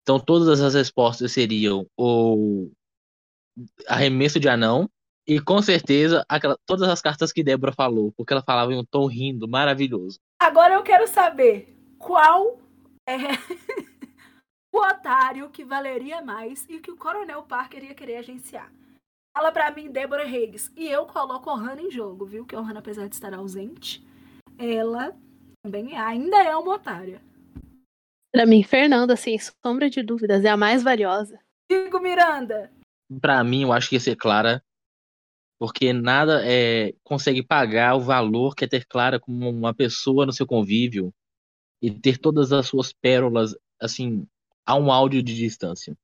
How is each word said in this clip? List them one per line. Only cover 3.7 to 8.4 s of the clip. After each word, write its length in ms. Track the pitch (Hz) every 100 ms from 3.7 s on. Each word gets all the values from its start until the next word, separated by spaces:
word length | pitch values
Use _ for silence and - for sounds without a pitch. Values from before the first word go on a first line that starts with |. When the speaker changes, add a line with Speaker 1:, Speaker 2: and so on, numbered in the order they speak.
| _ -
Speaker 1:
arremesso 540 | 120 139 131 143 156
de 80 | 143
anão 400 | 120 113 123 196 _ _ _ -
e, 140 | 151
com 220 | 147 196
certeza, 640 | 202 175 - 143 156 165 -
aquela, 300 | 151 147 135 -
todas 220 | 185 185
as 120 | 170
cartas 320 | 151 151 160
que 120 | -
Débora 280 | 147 135 131
falou, 400 | - 131 113 107
porque 200 | - 117
ela 100 | 139